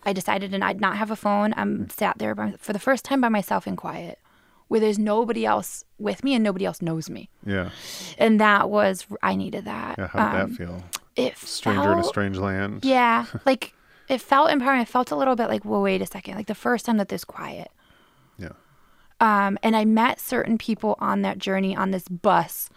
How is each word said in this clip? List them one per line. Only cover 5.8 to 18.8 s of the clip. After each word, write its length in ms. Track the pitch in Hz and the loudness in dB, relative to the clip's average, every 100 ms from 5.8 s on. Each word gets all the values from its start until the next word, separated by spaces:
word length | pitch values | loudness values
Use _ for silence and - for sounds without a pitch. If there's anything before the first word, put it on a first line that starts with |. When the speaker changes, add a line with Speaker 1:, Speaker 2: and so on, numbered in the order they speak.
| - - | -18 -6
Speaker 1:
with 260 | 208 190 | -4 -2
me 120 | 269 254 | 0 2
and 80 | |
nobody 220 | 214 185 185 | 2 2 -2
else 160 | 165 | -2
knows 280 | 170 160 - | -4 -4 -6
me. 200 | - - _ 104 | -12 -14 _ -2
Speaker 2:
Yeah. 240 | 98 90 - - - - - | -2 -2 -8 -14 -14 -12 2
Speaker 1:
And 200 | 220 214 | 4 6
that 300 | 214 202 202 | 6 6 4
was, 380 | 208 202 190 - 208 | 2 2 0 -8 -4
I 120 | - 196 | -2 -2
needed 300 | 185 - 208 | -4 -8 -8
that. 300 | - - - | -10 -8 -6
Speaker 2:
Yeah, 100 | 95 | -6
how 240 | - 208 | 0 0
did 100 | - | 0
Speaker 1:
Um, 80 | 98 | -2
Speaker 2:
that 40 | 240 | -6
feel? 260 | 87 90 90 - _ - | -10 -10 -10 -12 _ -4
Speaker 1:
it 220 | 127 - | -4 -4
Speaker 2:
Stranger 440 | - - 107 98 98 | -12 -6 0 2 4
in 60 | 98 | 2
a 20 | |
Speaker 1:
felt 40 | - | 2
Speaker 2:
strange 300 | - 98 95 | 0 -2 0
land. 480 | 98 95 101 104 262 | -2 -2 -4 -2 2
Speaker 1:
Yeah. 400 | 262 240 233 233 214 | 4 4 2 -2 -2
Speaker 2:
<laughs> 100 | 269 | 0
Speaker 1:
Like, 280 | 269 - _ _ _ - | 0 -2 _ _ _ -4
it 140 | 262 | -4
felt 300 | - 277 302 | 2 4 6
empowering. 300 | 285 247 262 | 4 4 2
It 60 | 226 | 2
felt 220 | 247 247 | 0 0
a 40 | 294 | 0
little 200 | 269 240 | 2 2
bit 120 | 226 | 0
like, 160 | 220 208 | -2 0
"Well, 160 | 208 | 0
wait 200 | 196 190 | 2 0
a 40 | 190 | -2
second. 300 | 196 202 196 | -8 -10 -10
Like, 120 | 214 | -8
the 60 | 208 | -4
first 300 | 240 233 - | 0 0 2
time 120 | 220 | 0
that 100 | 190 | 0
there's 160 | 196 - | -4 -8
quiet." 460 | - 147 170 - _ _ _ _ _ _ - | -12 -12 -12 -14 _ _ _ _ _ _ -14
Speaker 2:
Yeah. 160 | 87 - _ _ | -14 -14 _ _